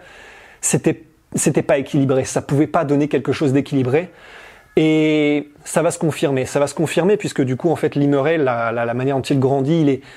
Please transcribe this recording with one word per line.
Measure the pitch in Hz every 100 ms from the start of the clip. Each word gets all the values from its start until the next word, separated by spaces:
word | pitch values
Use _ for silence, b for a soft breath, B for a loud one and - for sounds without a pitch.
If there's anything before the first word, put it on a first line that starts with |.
| B B B B B B
c'était, | - 160 - - - _ _
c'était | - - 165
pas | 214 147
équilibré, | 135 147 135 131
ça | 127 -
pouvait | - 143 147
pas | 175
donner | 147 143 147
quelque | 147 127
chose | 131 151
d'équilibré. | 139 131 143 127 143 180 B B B B B B -
Et | 156 156 156 151 147 147 143 -
ça | - -
va | 160
se | -
confirmer, | 165 131 156 131 123
ça | 143
va | 143
se |
confirmer | - 156 - 170 208
puisque | 151 -
du | 131 127
coup | 175
en |
fait | 147 151 143
Limeray, | 143 143 139 165
la, | 135 117 117
la, | 117
la | 117
manière | 120 131 139
dont |
il | 120 143
grandit, | 131 139 135 165
il | 147
est | 127 B